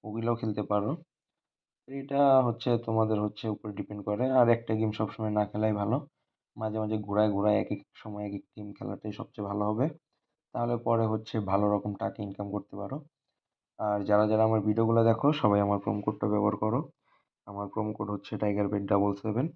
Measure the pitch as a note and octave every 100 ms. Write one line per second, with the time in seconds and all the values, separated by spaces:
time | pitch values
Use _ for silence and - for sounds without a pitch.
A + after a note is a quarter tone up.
0 | G#2+ A2 A2+ A#2 A2+ G#2 G2+ G#2 G#2+ E3
1 | - _ _ _ _ _ _ _ - C3+
2 | C3+ C#3 C#3+ C3+ B2 A#2 - A#2 A2+ A2
3 | A2 A2 G#2 G#2+ A2+ G#2 G#2+ G2 G2 G#2
4 | G2+ G#2 B2+ C3 A#2 A2+ - A2 A2 G#2+
5 | A2 - A2 G#2+ G#2 G#2+ A2 G#2 G#2 B2+
6 | D3 _ _ _ _ - A2 G#2+ G#2+ G#2+
7 | G2+ G2+ G#2+ G2+ G#2 G#2 G2+ G2+ _ -
8 | A2 G#2 G#2 G2+ - - G#2 G2+ G#2 G2+
9 | A2 G#2 A2 - G2+ G#2 G#2 G#2+ D3 -
10 | _ _ _ _ _ A#2+ A#2+ A#2+ A#2 A#2
11 | A2 A2 A2 A2+ F#2+ G2 G#2 G#2 G2+ G2
12 | G#2 - G#2 F#2+ G2+ G2+ G2+ G2+ G2+ D3
13 | C#3+ _ _ _ _ _ _ _ G#2+ G#2
14 | G2+ G#2 G#2+ A2 A2 A2 G#2+ G#2+ A2+ A#2
15 | A2+ A2+ - D3+ A2 G2+ G2+ G2+ G#2+ G#2
16 | G#2 A2 G#2+ G#2 G#2 G#2 A2 A#2+ D#3 _
17 | _ _ _ _ - G2+ G2+ A2 G#2+ G#2+
18 | G#2 G#2 - G#2+ G#2+ G2+ G2+ G2+ G2 G2+
19 | G2+ G2+ A2 G#2+ D#3+